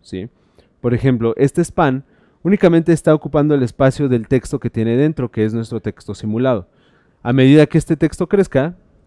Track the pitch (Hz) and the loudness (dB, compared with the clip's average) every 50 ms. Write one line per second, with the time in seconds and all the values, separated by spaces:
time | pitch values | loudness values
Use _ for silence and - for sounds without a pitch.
0 | _ - - 92 95 120 - _ _ _ _ _ _ _ _ _ - 120 120 117 | _ -14 -12 -10 -10 -12 -14 _ _ _ _ _ _ _ _ _ -4 -2 -2 0
1 | - 135 127 113 117 117 - - 139 139 - - 170 - - - 170 139 131 135 | 0 0 0 0 0 -2 0 0 0 0 0 -2 -4 -4 -2 -2 0 0 0 -4
2 | - _ _ _ _ _ _ _ - 165 202 208 - 175 170 165 160 175 165 151 | -6 _ _ _ _ _ _ _ -4 -2 0 2 2 4 4 2 2 2 0 0
3 | - 165 156 151 - 151 135 151 147 151 147 139 127 117 - - 139 135 - - | 2 2 2 2 0 -2 -2 0 0 2 0 0 0 -2 -2 0 0 0 0 0
4 | 147 135 127 117 107 - 135 127 - - - 139 - 120 - 117 110 113 117 127 | -2 0 0 -2 -2 -2 -2 -2 -2 -4 -8 -8 -6 -6 -4 -4 -2 0 0 0
5 | 147 156 156 - 127 117 - - 107 110 110 117 113 110 120 110 - 107 - - | 0 0 0 -2 -6 -6 -4 -2 -2 -2 -2 -4 -6 -8 -8 -8 -8 -8 -10 -10
6 | - - 101 - - 107 107 117 127 131 123 101 92 - _ _ _ _ _ _ | -12 -16 -14 -10 -8 -6 -4 -2 0 0 -2 -2 -4 -10 _ _ _ _ _ _
7 | _ _ _ _ - 120 123 135 131 131 143 156 151 - - 160 - - 165 143 | _ _ _ _ -4 -2 2 4 4 6 6 6 6 4 2 0 -2 -2 -2 -2
8 | 170 151 - - 180 - - 196 185 - - 135 135 165 175 - _ _ _ _ | -2 -2 -2 -4 -6 -2 0 0 0 0 0 -2 -2 -4 -6 -12 _ _ _ _
9 | _ | _